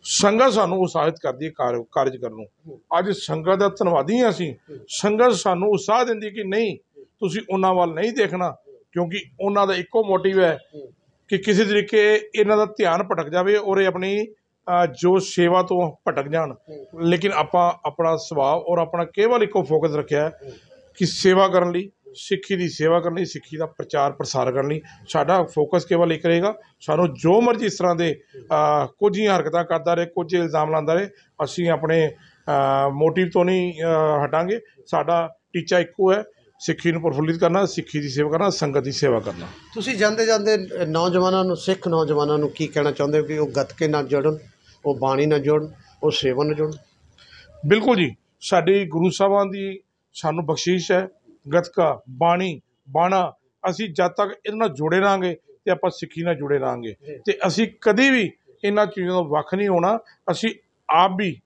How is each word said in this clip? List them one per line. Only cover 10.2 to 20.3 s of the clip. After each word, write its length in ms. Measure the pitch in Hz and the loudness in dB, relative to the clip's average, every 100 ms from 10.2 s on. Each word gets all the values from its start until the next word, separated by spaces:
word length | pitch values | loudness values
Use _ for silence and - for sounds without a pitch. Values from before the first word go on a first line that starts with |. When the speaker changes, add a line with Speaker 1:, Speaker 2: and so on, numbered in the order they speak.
| 190 190 | 2 4
Speaker 1:
ਹੈ 180 | 180 147 - 151 | 2 2 -8 -20
Speaker 2:
ਹੂੰ। 120 | 131 _ _ _ _ | -20 _ _ _ _
Speaker 1:
ਕਿ 100 | 196 | -4
ਕਿਸੇ 280 | 190 196 208 | 2 2 4
ਤਰੀਕੇ 640 | 208 208 220 208 214 214 214 | 2 2 4 4 4 0 0
ਇਹਨਾਂ 220 | 208 208 | 2 4
ਦਾ 80 | 208 | 2
ਧਿਆਨ 380 | 208 196 170 | 0 0 2
ਭਟਕ 260 | 190 175 147 | 0 -4 -2
ਜਾਵੇ 260 | 170 185 208 | 0 2 2
ਔਰ 220 | 202 196 | 2 2
ਇਹ 100 | 190 | 2
ਆਪਣੀ, 400 | 180 190 202 220 | 0 -2 -2 -4
ਅ, 580 | - _ _ - 175 175 | -10 _ _ -2 2 2
ਜੋ 340 | 123 175 185 | 2 2 2
ਸੇਵਾ 440 | 185 - 175 180 | 2 0 4 4
ਤੋਂ 280 | 180 180 170 - - | 2 0 -2 -4 -4
ਭਟਕ 200 | 147 139 | -4 -2
ਜਾਣ। 260 | 160 156 | -4 -4
Speaker 2:
ਹੂੰ। 320 | 123 _ 151 135 165 | -8 _ -20 -18 -4
Speaker 1:
ਲੇਕਿਨ 320 | 170 175 196 | 0 2 0
ਆਪਾਂ 400 | 165 151 180 175 - 151 | 0 0 2 2 0 -6
ਆਪਣਾ 320 | 143 165 165 | 0 0 0
ਸੁਭਾਅ 380 | - 156 135 160 | -2 -2 0 0
ਔਰ 220 | 160 170 | 0 -2
ਆਪਣਾ 280 | 165 170 165 | 0 -2 -4
ਕੇਵਲ 380 | - 220 240 | 0 2 2
ਇੱਕੋ 200 | 208 208 | 2 0
ਫੋਕਸ 320 | 139 156 160 151 | 0 0 0 -2
ਰੱਖਿਆ 340 | 139 147 | -2 -2
ਹੈ 100 | 151 | -2